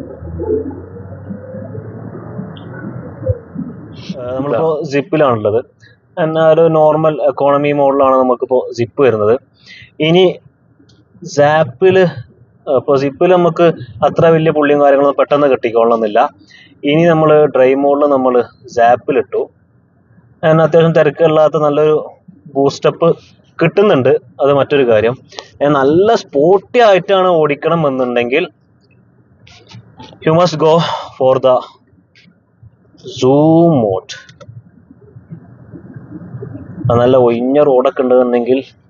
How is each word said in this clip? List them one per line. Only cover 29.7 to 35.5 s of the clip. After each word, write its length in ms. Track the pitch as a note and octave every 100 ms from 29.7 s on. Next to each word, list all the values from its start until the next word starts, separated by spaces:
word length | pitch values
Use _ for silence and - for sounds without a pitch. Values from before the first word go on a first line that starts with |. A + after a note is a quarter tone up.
| - - - - - D#3+
you 60 | D#3+
must 180 | F3 D#3
go 100 | D#3 E3+ E3 - - -
for 180 | C3 C3 B2+
the 80 | B2+ - _ _ _ _ _ _ _ _ _ - _ _ _ - -
zoom 520 | B2+ C#3+ D#3 E3 E3+ D3
mode. 280 | G#2+ F#2 - - - - - - - _ _ _ - - - - -